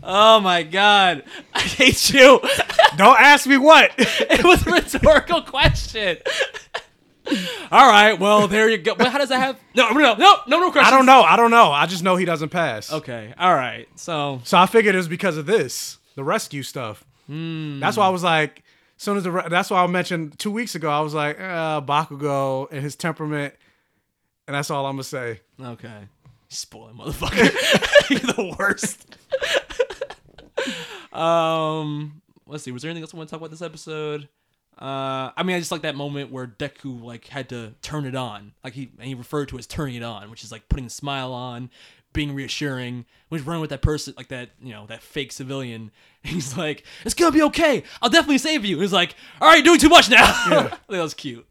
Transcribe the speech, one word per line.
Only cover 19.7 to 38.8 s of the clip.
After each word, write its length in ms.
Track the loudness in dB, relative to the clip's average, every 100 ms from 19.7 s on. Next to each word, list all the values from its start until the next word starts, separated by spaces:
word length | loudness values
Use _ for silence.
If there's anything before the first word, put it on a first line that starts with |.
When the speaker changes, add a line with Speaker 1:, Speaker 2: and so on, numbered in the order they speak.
| 0
Speaker 2:
I 40 | 0
mentioned 500 | -2 -4 -6 -8 _
two 120 | -8
weeks 220 | -8 -8 -8
ago. 140 | -4
I 100 | -4
was 120 | -4
like, 260 | -4 -6 -8
uh, 400 | -10 -8 -6 -6
Bakugo 840 | -4 -4 -4 -8 -6 -4 -4 -6 -8
and 100 | -10
his 140 | -12 -8
temperament, 580 | -10 -8 -8 -8 -8 _ _ _ _ _ _ _ _ _ -12
and 80 | -10
that's 160 | -6
all 140 | -6 -6
I'm 60 | -10
gonna 80 |
say. 380 | -12 -12 -12 -14 _ _
Speaker 1:
Okay. 460 | -20 -18 -20 -20 -20 _ _ _ _
Spoiling 440 | -18 -18 -20 -20 -18
motherfucker. 1120 | -14 -10 -8 0 0 0 -2 -2 4 2 4
<laughs> 0 |
You're 100 | -2 -2
the 220 | -6 -8 -4
worst. 480 | -4 -4 -8 -10 _ -20 _
<laughs> 1800 | -8 -4 -6 -6 -8 -8 -8 -16 -18 _ -20 -14 -8 -8 -10 -14 -18 -18
Um, 1080 | -6 -2 0 -2 -2 -4 -6 -8 -10 -12 -18 _ _ _
let's 160 | -18
see. 80 | -14
Was 100 | -14
there 80 | -12
anything 140 | -14
else 100 | -16
I 40 | -18
wanna 120 | -18
talk 100 | -16
about 120 | -18
this 100 | -16
episode? 640 | -16 -16 -14 -10 -10 -10 -14 _ _ _ _ _
Uh, 540 | -12 -10 -8 -8 -10 -8
I 80 |
mean, 120 | -6 -6
I 40 |
just 120 | -6
like 100 | -8
that 140 | -8 -8
moment 360 | -10 -10 -12
where 160 | -14 -16
Deku, 540 | _ -14 _ -16 -16
like, 240 | -18 -20 _
had 220 | -16 -14
to 240 | -14 -16 _
turn 240 | -12 -10 -8
it 100 | -10
on. 380 | -10 -14 -20 _
Like, 100 | -20
he, 160 | -16